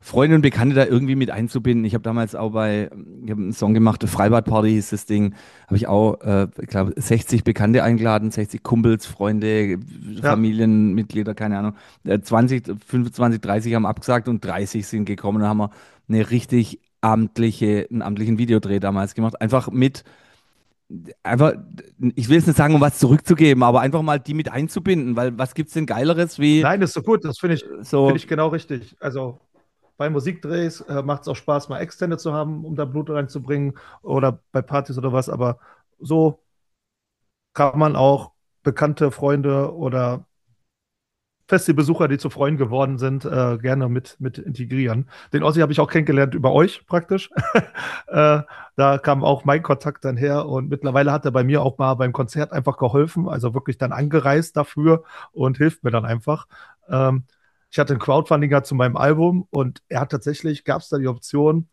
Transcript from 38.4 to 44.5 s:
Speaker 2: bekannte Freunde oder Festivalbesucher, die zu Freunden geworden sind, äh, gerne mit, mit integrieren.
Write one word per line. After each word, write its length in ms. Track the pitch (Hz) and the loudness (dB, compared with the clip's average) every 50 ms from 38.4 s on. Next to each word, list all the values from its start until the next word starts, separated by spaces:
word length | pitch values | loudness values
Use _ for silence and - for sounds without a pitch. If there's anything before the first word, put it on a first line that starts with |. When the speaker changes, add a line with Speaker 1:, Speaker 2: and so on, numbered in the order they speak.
| _ _ _ _ _ | _ _ _ _ _
Speaker 2:
bekannte 480 | 147 117 - 156 151 147 - 156 139 | -4 -2 0 0 -2 0 0 -2 -2
Freunde 640 | 127 - 139 143 143 147 139 143 139 139 139 151 - | -2 0 0 0 0 0 0 0 0 0 -2 -4 -6
oder 520 | 165 160 135 123 131 123 120 123 - 180 _ _ _ _ _ _ _ _ _ _ _ _ _ _ _ _ _ _ _ _ _ _ _ _ | -6 -6 -4 -2 -2 -2 -4 -4 -8 -12 _ _ _ _ _ _ _ _ _ _ _ _ _ _ _ _ _ _ _ _ _ _ _ _
Festivalbesucher, 640 | _ 185 185 185 - 160 139 151 135 165 160 175 143 | _ 0 0 2 2 2 2 2 0 2 0 0 0
die 80 | 139 | 0
zu 140 | 131 - 139 | -2 -4 -8
Freunden 260 | - - 143 139 156 | -4 -2 -2 -2 0
geworden 400 | 139 139 113 113 131 135 131 135 | -2 -2 -2 0 -2 -2 -2 -2
sind, 300 | 123 127 131 135 139 - | -4 -4 -4 -4 -4 -6
äh, 320 | - - 127 127 123 120 113 | -4 -2 0 0 0 -2 -2
gerne 320 | 113 127 131 139 131 123 | -2 -2 -2 0 0 -2
mit, 260 | 120 127 127 - - _ | -2 -4 -6 -8 -16 _
mit 200 | 131 131 - - | -10 -10 -10 -10
integrieren. 720 | - 180 | -12 -12